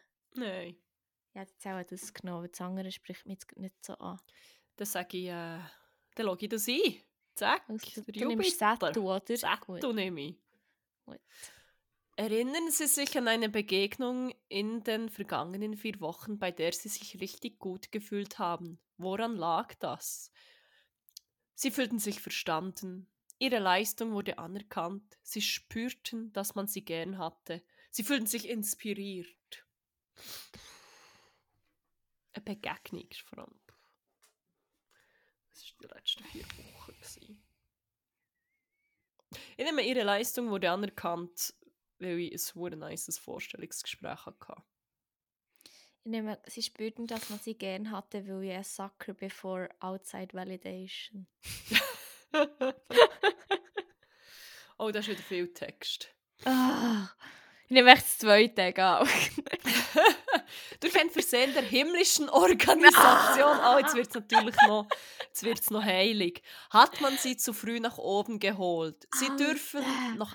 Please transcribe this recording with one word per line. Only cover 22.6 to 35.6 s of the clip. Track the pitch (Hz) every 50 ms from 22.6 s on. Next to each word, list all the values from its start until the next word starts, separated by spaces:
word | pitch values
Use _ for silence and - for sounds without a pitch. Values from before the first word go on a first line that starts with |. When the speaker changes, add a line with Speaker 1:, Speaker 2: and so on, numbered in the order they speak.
| 185 190 180 - 202 185 180 185 185 _ _ _ _ _ - -
Speaker 1:
ihre | 262 262 247 220
Leistung | 196 185 180 190 220 - - - 226 226
wurde | 214 202 202 196 -
anerkannt. | - 165 165 190 202 202 _ - 196 165 175 196 202 _ _ _ _ _
Sie | - - 214
spürten, | 202 - - - _ _ - 226 233 254 - _ _ - 233 226 226 220 -
dass | 202 202 - -
man | 202 196
sie | 202 - 196 -
gern | - 165 165 165 190 190
hatte. | 185 165 165 - _ _ - 165 170 _ _ _ _ _ _
Sie | - - 208
fühlten | - 285 247 220
sich | 208 240 233 - -
inspiriert. | 240 220 208 - - _ - 208 196 196 196 202 190 180 170 - _ _ _ _ - - _ _ _ _ _ _ _ _ _ _ _ - - - - - - - - - - - - - - - - - - - _ _ _ _ _ _ _ _ _ _ _ _ _ _ _ _ _ _ _ _ _ _ _ _ _
Eine | 208 -
Begegnung | 214 202 208 - - - - _ - - 170 - _ - - -
vor | - - -
allem. | - - _ _ _ _ _ _ _ _ _ _ _ _ _ _ _ _ _ _ _ _ _ _ _ _ _ _ _ _ _ _ _ _ _ _ _ _ _ _ _ _
Das | _ -